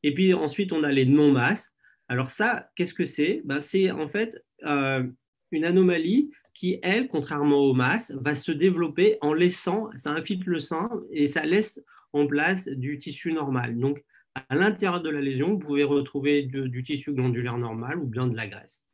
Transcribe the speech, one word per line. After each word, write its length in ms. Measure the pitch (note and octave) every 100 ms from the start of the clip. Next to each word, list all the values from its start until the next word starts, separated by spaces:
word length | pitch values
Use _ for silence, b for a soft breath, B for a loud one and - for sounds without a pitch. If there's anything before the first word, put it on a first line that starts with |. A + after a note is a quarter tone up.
Et 100 | D3
puis 200 | C#3 F#3+
ensuite, 400 | F3 D#3 D3 F#3+
on 100 | D#3+
a 80 | D3
les 140 | C#3 C3
non-masses. 680 | D3 D3 C#3 B2 A3 - _ b b b
Alors 200 | B2 C3
ça, 400 | - G#3+ A#3 - -
qu'est-ce 180 | F3+
que 120 | - -
c'est ? 360 | - D3+ B3+ -
Ben, 160 | C#3+
c'est 280 | D3 F#3+ F#3+
en 160 | D3 D3+
fait, 340 | G3+ A3+ - _ _ -
euh, 420 | C#3+ C3+ C3+ B2 - _ _ _
une 120 | D#3+
anomalie 680 | E3 F3+ F#3 E3+ E3 A#3 D4 B B
qui, 240 | _ F3+ F3+
elle, 240 | F3+ G#3 B3+
contrairement 520 | D#3+ - D3 D3 C#3+
aux 140 | C#3
masses, 380 | B2+ B2+ G#3 - C3+
va 160 | C3 C#3+
se 160 | -
développer 680 | D3 F#3 E3+ E3 D#3 G3 C#3+
en 120 | D3
laissant, 560 | D#3 F3+ F3+ - G3 A3 C3
ça 160 | D3+
infiltre 320 | D#3 D#3+ F#3+ F3+
le 100 | E3
sein 300 | - E3 G#3+ A3 -
et 180 | D#3 C#3+
ça 180 | D#3+ D#3
laisse 360 | F#3+ G#3+ - b b b
en 160 | D3 C#3+
place 400 | C#3+ D#3+ F#3+ D#3+
du 320 | C3+ B2+ C#3+
tissu 320 | - C#3 E3+
normal. 480 | D#3+ C#3 B2+ A#2+ A#2
Donc, 240 | C3+ C#3+ _ b b C3
à 200 | - C#3
l'intérieur 460 | G3+ F#3+ G3 F3
de 80 | D#3+
la 120 | D3
lésion, 300 | C#3 C3 D#3+
vous 80 | G3+
pouvez 260 | D3+ C#3+ C#3+
retrouver 580 | C#3+ C3+ C#3+ C#3 C#3+
de, 240 | C3+ C3+ C3
du 160 | B2
tissu 300 | B2+ C#3+ C3
glandulaire 440 | C3+ B2+ A#2+ B2 A#2+
normal 400 | A#2 A2+ A#2+ E3+
ou 100 | C3+
bien 200 | A#2 B2+
de 80 | A2+
la 120 | G#2+
graisse. 380 | - - - _